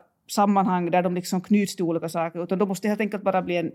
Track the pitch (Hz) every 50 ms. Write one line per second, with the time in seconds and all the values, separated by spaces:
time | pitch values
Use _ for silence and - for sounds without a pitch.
0 | - _ _ _ _ - - - 208 202 202 196 190 190 185 180 175 170 165 180
1 | 175 185 180 180 180 - - 185 180 - 214 208 202 185 - - 185 165 165 165
2 | 160 165 160 175 165 170 170 175 170 175 196 185 208 196 196 180 - 220 208 208
3 | 220 208 208 202 190 - 190 190 180 185 175 175 165 165 -